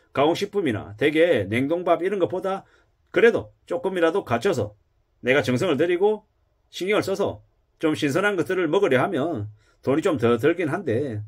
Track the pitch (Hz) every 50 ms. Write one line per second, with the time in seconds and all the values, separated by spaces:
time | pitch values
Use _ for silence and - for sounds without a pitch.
0 | _ _ - 135 143 160 170 - 202 202 - 202 180 131 107 92 76 90 104 -
1 | 135 156 151 156 165 180 147 110 95 92 110 123 135 143 165 180 175 180 170 160
2 | 170 190 208 196 165 - 175 185 180 190 190 190 - _ _ _ _ _ _ _
3 | _ _ - 170 220 233 190 113 - - _ _ _ - 170 170 - 190 190 175
4 | 165 165 165 196 - - 120 117 - 202 165 123 95 - - _ _ _ _ _
5 | _ _ _ _ - 123 135 147 - 127 127 120 190 180 143 127 165 180 175 170
6 | 196 214 214 208 _ _ _ _ _ _ _ _ _ _ - - 175 196 214 185
7 | - - 196 196 185 104 - - _ _ _ _ _ _ _ - 165 156 151 -
8 | 156 143 131 180 196 208 202 170 147 - 185 185 180 151 165 202 202 - 127 123
9 | 156 196 175 131 143 175 156 110 104 107 - _ _ _ _ _ - 127 139 160
10 | 156 196 160 110 117 117 120 117 123 156 170 175 175 135 151 190 98 135 127 131
11 | 151 135 110 104 107